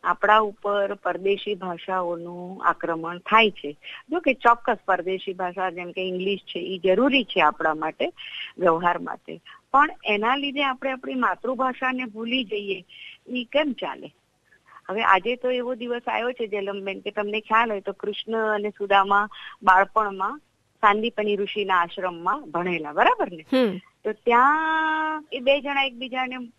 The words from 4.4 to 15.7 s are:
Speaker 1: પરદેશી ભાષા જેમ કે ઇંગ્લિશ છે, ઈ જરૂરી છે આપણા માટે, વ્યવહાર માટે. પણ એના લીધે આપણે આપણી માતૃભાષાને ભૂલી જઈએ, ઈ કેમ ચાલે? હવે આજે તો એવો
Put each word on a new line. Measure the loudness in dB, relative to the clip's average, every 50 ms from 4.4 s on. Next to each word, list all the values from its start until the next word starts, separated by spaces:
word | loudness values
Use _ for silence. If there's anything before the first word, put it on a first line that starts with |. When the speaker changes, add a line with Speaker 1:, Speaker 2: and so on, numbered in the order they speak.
| 6 4 4 4 2 -2 -2 -2 _
Speaker 1:
પરદેશી | 0 0 0 0 -2 -4 -4 -4 -8 -6
ભાષા | -4 -4 -6 -4 -2 -4 -4
જેમ | -4 -6 -10 -8 -6
કે | -6 -4 -4
ઇંગ્લિશ | -4 -2 -2 -2 -2 -4
છે, | -6 -10 -10 -8
ઈ | -6 -6 -8 -2
જરૂરી | 2 4 4 6 4 4 4 2 0
છે | 0 0 4
આપણા | 4 4 2 2 0 0 0
માટે, | 0 -4 -6 -4 _ -4 -4 -4 _ -18 -16 -14 -14 -14 -14 -8 0
વ્યવહાર | 2 4 4 4 2 0 0 0
માટે. | -4 -8 -10 -12 _ -14 -16 -16 _ -20 -20 -20 _ _ 4
પણ | 4 4 4 2 -6 -2
એના | -2 0 2 2 2 0
લીધે | 0 0 -4 -2 -2 -2
આપણે | -2 -2 -2 -4 -4
આપણી | -4 -4 -6 -6 -4
માતૃભાષાને | 0 0 0 0 0 -2 -4 -2 0 0 -2 -2 -2 -2 -2 -2 -2 -6
ભૂલી | -8 -8 -8 -6 -2 -2 -2 -2
જઈએ, | -2 -6 -6 -4 -4 -6 -6 -6 _ -20 -20 -20 -20 -20 -20 _ -8
ઈ | -8 -8 -8
કેમ | 0 0 0 0 0 -2
ચાલે? | -4 -6 -8 -8 -10 -14 -18 _ _ _ _ _ _ _ _ _ _ _ _ -20 -20 _ -6
હવે | -4 -2 2
આજે | 4 4 4 4 0 -4
તો | -2 -2 -2
એવો | 0 0 -2 -4